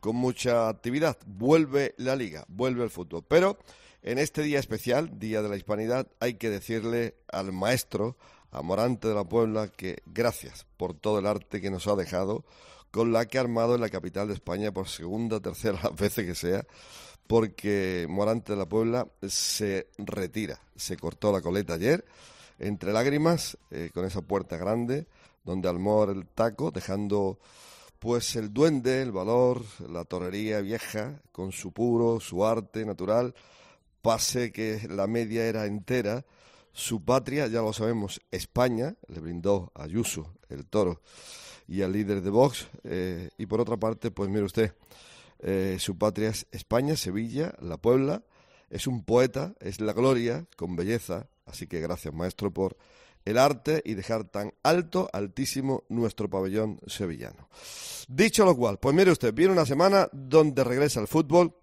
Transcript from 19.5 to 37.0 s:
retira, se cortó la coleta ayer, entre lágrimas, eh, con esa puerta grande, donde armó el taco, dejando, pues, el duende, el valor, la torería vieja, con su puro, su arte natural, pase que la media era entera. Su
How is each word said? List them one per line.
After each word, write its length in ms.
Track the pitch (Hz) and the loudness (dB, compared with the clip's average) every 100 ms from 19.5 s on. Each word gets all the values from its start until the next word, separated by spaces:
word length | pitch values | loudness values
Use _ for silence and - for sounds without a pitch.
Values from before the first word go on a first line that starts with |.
| - 104 95 - - | -2 -2 -2 -6 -12
retira, 640 | 104 104 92 110 101 - _ - | -8 -6 -4 -4 -6 -8 _ -12
se 200 | - 90 | -8 -6
cortó 360 | 82 - 107 | -6 -2 2
la 80 | 98 | 2
coleta 340 | 82 95 87 | 0 -2 -2
ayer, 300 | 82 104 170 - - - - - _ | 0 2 2 0 -20 -20 -20 -20 _
entre 340 | 101 104 87 | -6 -4 -2
lágrimas, 680 | 107 131 147 160 170 - - _ | 0 2 2 4 2 -2 -12 _
eh, 200 | 71 85 | -10 -8
con 120 | - | -4
esa 160 | 92 92 | -4 -6
puerta 380 | 80 101 90 82 | -2 -2 -2 -4
grande, 480 | 92 113 120 139 165 _ - _ | -2 -2 -2 -4 -6 _ -20 _
donde 240 | - 92 90 | -6 -2 -2
armó 360 | 87 98 107 | 0 2 4
el 220 | 104 98 87 | 4 0 -8
taco, 420 | - 117 104 156 | 0 0 0 -4
dejando, 680 | 92 - 98 104 104 98 98 _ - - - - _ | -4 -4 -4 0 2 2 -2 _ -20 -20 -20 -20 _
pues, 380 | 113 120 - 117 | -2 -2 -2 -4
el 160 | 107 | -4
duende, 500 | 107 160 143 123 131 | 4 4 4 2 0
el 100 | 131 | 0
valor, 520 | 95 95 123 127 123 107 - - | -4 0 4 4 2 -6 -16 -10
la 160 | 85 | -10
torería 560 | 82 90 90 98 107 107 | -6 -6 -4 -4 -2 -2
vieja, 640 | 98 113 - 107 113 147 _ | -2 -6 -6 -8 -8 -10 _
con 200 | - 95 | -10 -8
su 200 | - 92 | -8 -12
puro, 480 | 92 120 117 117 117 | -2 2 4 2 0
su 240 | - 87 | -4 0
arte 400 | 107 113 95 110 | 2 0 -2 -8
natural, 500 | 107 90 92 110 123 - - - - _ _ _ | -6 -6 0 2 0 -6 -20 -20 -20 _ _ _
pase 500 | 113 113 - 127 120 | 0 0 0 -2 -4
que 340 | 98 110 110 113 | -4 -4 -4 -6
la 180 | 98 98 | -2 0
media 400 | 117 113 113 113 | 0 -2 0 0
era 200 | 110 107 | -2 -4
entera. 580 | 104 95 127 101 120 - _ - _ _ | -6 -2 -2 0 -4 -8 _ -20 _ _
Su 320 | - - 113 | -10 -6 -4